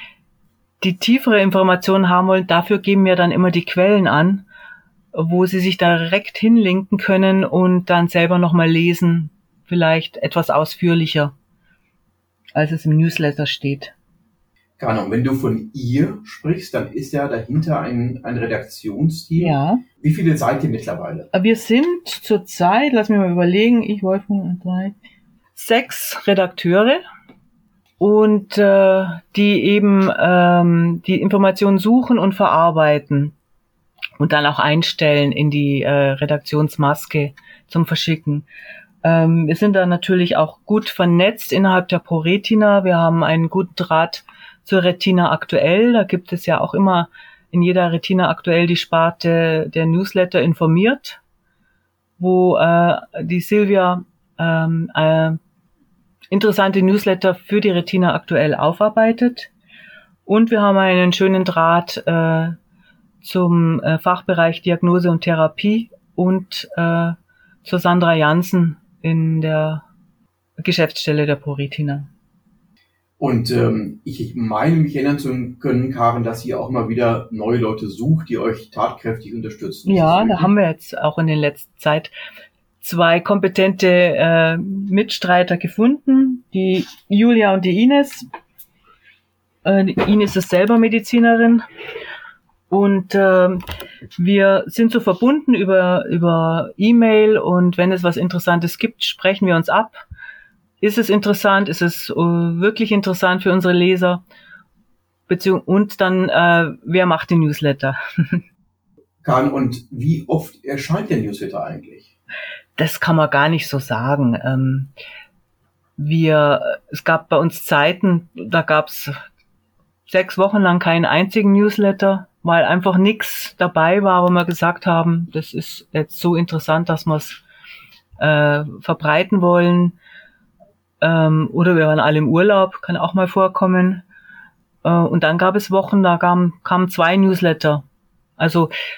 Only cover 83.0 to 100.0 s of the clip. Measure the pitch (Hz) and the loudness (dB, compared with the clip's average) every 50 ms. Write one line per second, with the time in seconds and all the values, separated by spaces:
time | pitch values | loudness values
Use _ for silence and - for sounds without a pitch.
83 | 170 165 165 180 175 - 202 196 196 185 185 190 190 196 185 190 196 180 180 180 | 2 2 2 2 0 0 0 0 0 -2 0 0 0 0 0 0 2 2 4 4
84 | 180 170 - - 165 165 165 165 165 165 165 170 175 196 196 196 196 202 185 196 | 2 2 2 0 2 2 2 2 2 2 0 -2 -6 -6 -8 -6 -4 -2 0 0
85 | 220 208 - - - 180 180 180 180 180 175 175 - 175 - 208 220 247 294 294 | 0 -2 -4 -6 0 2 2 2 2 0 -2 -4 -4 -6 -2 0 2 2 0 0
86 | - 269 262 262 269 262 254 247 - _ - 190 190 185 185 180 - - - - | 0 2 2 4 4 2 -2 -6 -8 _ -4 -2 0 0 0 -2 -2 -6 -12 -14
87 | _ - 202 - 269 240 233 220 208 196 190 190 180 185 180 208 233 262 285 285 | _ 0 2 2 4 4 4 4 4 4 2 2 0 0 2 2 4 4 4 2
88 | 285 277 - - 247 - - - _ _ _ - - _ _ _ _ _ _ _ | 2 0 -4 -18 -20 -20 -20 -20 _ _ _ -20 -20 _ _ _ _ _ _ _
89 | _ _ _ _ _ _ _ _ _ _ _ _ - 175 196 196 190 190 - - | _ _ _ _ _ _ _ _ _ _ _ _ -2 0 2 2 2 0 0 -2
90 | - 196 208 214 208 196 - 185 175 - 180 180 202 214 233 226 226 220 220 220 | 0 2 2 2 2 0 -2 -4 -4 0 0 2 2 4 4 2 2 2 0 -2
91 | 214 - 240 240 233 233 233 226 233 233 233 226 - - - - - - - - | -2 0 2 2 4 4 4 4 4 4 4 2 0 -4 -18 -20 -18 -16 -16 -16
92 | - - - - - - - _ _ _ _ _ _ - 185 196 202 202 196 190 | -16 -16 -18 -20 -20 -20 -20 _ _ _ _ _ _ -2 0 0 2 2 2 0
93 | 185 - - 196 196 190 185 185 180 185 185 180 - - - - - - - - | -2 -2 0 2 2 4 4 4 4 2 0 -2 -8 -10 -14 -14 -16 -18 -20 -20
94 | - - - - - 190 202 196 196 196 196 - - 160 - 233 226 226 233 233 | -20 -12 -6 -2 0 2 4 4 4 4 4 2 0 -2 -2 0 2 2 2 0
95 | - 202 180 - 233 254 294 302 294 262 240 - 202 185 190 185 180 180 180 - | 0 0 0 2 2 2 2 2 2 2 2 2 2 2 2 2 2 2 0 0
96 | - - 165 170 175 170 165 165 160 165 165 165 - - - - 208 226 240 233 | -2 -2 -2 0 0 0 0 0 0 0 -2 -2 -4 -6 -4 0 2 4 4 4
97 | 233 220 214 214 214 214 214 - - 196 180 180 180 175 175 - 180 185 190 180 | 4 4 4 4 4 4 4 2 2 0 2 2 2 2 2 0 0 0 0 0
98 | 175 175 165 - 180 180 180 175 - 180 170 170 170 170 - - 233 226 - - | 0 -2 -2 -2 -4 -4 -4 -2 -2 0 0 0 0 -4 -6 -4 -6 -6 -6 -4
99 | - - - - - 190 196 196 196 180 170 165 165 - 160 208 226 - - - | -6 -6 -6 -4 -2 -2 -2 0 0 0 0 0 0 0 -2 -2 -2 -4 -8 -20